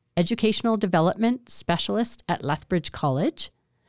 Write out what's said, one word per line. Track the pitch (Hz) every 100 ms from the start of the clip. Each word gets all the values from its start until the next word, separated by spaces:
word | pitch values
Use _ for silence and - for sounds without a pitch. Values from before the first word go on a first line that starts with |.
| _ -
Educational | 170 233 220 - 226 220
Development | 202 175 165 - 226 247 -
Specialist | - - 170 - 208 233 - -
at | -
Lethbridge | 139 151 - 180 -
College, | - 147 131 254 - - _ _ _